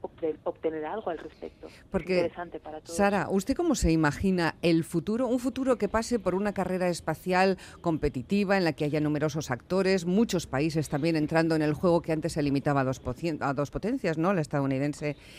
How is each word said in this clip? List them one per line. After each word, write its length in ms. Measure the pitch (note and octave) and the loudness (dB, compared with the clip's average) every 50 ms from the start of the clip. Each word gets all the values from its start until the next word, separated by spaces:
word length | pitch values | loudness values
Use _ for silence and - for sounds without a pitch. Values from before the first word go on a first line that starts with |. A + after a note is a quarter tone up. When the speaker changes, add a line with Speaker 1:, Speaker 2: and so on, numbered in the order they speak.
Speaker 1:
obte-, 340 | - - - - E3 D#3 D#3 - - | -16 -16 -10 -6 -4 -4 -4 -4 -6
obtener 400 | F3+ E3+ - - D#3+ D#3+ D#3 D3+ | -8 -6 -4 -4 -4 -4 -4 -6
algo 240 | D#3 F#3 A3 G#3 F#3 | -6 -6 -6 -6 -6
al 60 | E3 | -6
respecto. 500 | - - D#3 - - E3 D#3+ - - - | -8 -10 -14 -16 -14 -16 -16 -16 -16 -20
Es 180 | D#3+ - - - - | -20 -20 -20 -12 -6
Speaker 2:
Porque, 280 | - F3+ - F3+ F#3 | -6 -4 -2 0 0
Speaker 1:
interesante 420 | F3 E3+ E3 - F3 F3 E3+ - D#3+ | 0 0 0 -2 -8 -12 -10 -12 -14
para 220 | - D#3 D#3 D#3 | -12 -12 -14 -14
todos. 160 | - - E3 | -12 -6 0
Speaker 2:
Sara, 320 | E3+ G3+ G3+ G#3 F#3+ D3 - | 2 2 2 2 2 0 0
¿usted 260 | F#3+ G3 - - C4+ | 0 -2 0 0 -2
cómo 180 | - F4 E4+ B3 | 0 2 2 2
se 200 | - - E3+ D#3+ | 2 4 4 4
imagina 640 | D#3+ D#3 D3 D3 - - F#3+ F#3 F3 E3 D3+ - - | 4 4 2 2 2 0 0 2 2 0 0 -2 0
el 220 | - F3 E3 E3 D#3 | 2 2 2 2 2
futuro? 440 | - - E3+ D3 G#3 G#3+ A#3 C4 | 0 -2 -4 -2 -2 -2 0 0
Un 120 | A3 B3 B3 | 0 0 0
futuro 380 | A#3 C4+ - C4 C4+ C4 B3 | -2 -2 -4 -2 0 0 0
que 100 | - G#3 | 0 0
pase 320 | F#3+ - A3 A3+ - A#3+ A3 | 0 0 -2 -2 0 -2 -2
por 160 | F#3 F#3 F3 | 0 0 -2
una 180 | F#3+ G#3 G#3 G3 | 0 -2 -2 -2
carrera 360 | G3 F3+ F3+ F#3 F3+ F3+ F3+ | -2 -2 -2 -2 0 0 0
espacial 680 | E3+ - - E3 D#3 - - F#3 F#3 F3+ F#3+ G3 F#3 - - - - - | -2 -2 -2 -4 -4 -4 -2 0 2 4 4 4 2 0 -4 -16 -12 -6
competitiva 800 | - E3+ D#3+ D3 D3 C#3+ - C3 A#2 - G3+ G3+ G3+ F3+ G3 | -2 -2 -2 0 0 -2 -2 -2 -4 0 0 2 2 2 2
en 80 | G3 F3 | 2 2
la 80 | D#3+ C#3+ | 2 0
que 100 | - D#3 | 0 -2
haya 160 | D3 D#3 D3+ | -2 0 0
numerosos 500 | D3+ D3+ D3+ D3 D3+ D3+ C3+ D#3 - - | 0 0 0 0 0 -2 -2 -4 -4 -4
actores, 560 | B2 A#2 - - F3+ F#3+ F#3 F#3+ F#3+ F#3 E3 | -6 -6 -4 -2 0 0 2 2 2 2 2
muchos 400 | F3+ F3+ G#3 A#3 A3+ G3 E3 - | 2 2 2 2 2 2 -2 -2
países 440 | - - C3 D3+ E3 D3 D#3+ C#3 - | -2 -2 0 0 0 0 -2 -2 -2
también 260 | D#3 C#3 D#3 E3+ E3 | -2 0 0 2 2
entrando 400 | D#3 D3+ D3 D#3+ E3 E3 E3 D#3+ | 2 2 2 2 2 4 4 2
en 60 | D#3 | 2
el 120 | D3+ D3+ D3 | 2 2 0
juego 280 | C3+ - F3 E3+ E3+ | 2 2 2 2 2
que 100 | D#3+ E3 | 2 0
antes 220 | D#3+ D#3 D#3 E3 - | -2 -2 -2 -2 -2
se 100 | E3 D3 | 0 0
limitaba 380 | C#3+ C3+ C#3 - D3+ C#3+ C#3 | 2 2 2 2 2 2 2
a 20 | C3 | 2
dos 180 | C3 B2+ - | 0 -2 -4
pocien-, 360 | - B2+ B2 - D#3+ E3+ D3+ - | -6 -8 -6 -4 -4 -4 -4 -2
a 120 | A#2 C#3 C#3 | -2 -2 -2
dos 180 | C#3 C#3+ - | -2 -4 -4
potencias, 460 | - C#3 - G#3 C4 C4 - E3+ D#3 | -4 -6 -4 -4 -4 -2 -2 -2 0
¿no? 160 | D#3+ D#3+ F#3+ G3+ | 2 2 2 2
La 80 | F3 | 0
estadounidense 760 | D3 - D3+ C#3+ C#3 C3+ C3+ C3 C#3+ D3 C#3+ - D3+ D3 C#3+ - - - - | 0 -2 -2 -2 0 0 0 0 -2 -2 -4 -4 -6 -6 -6 -8 -12 -20 -20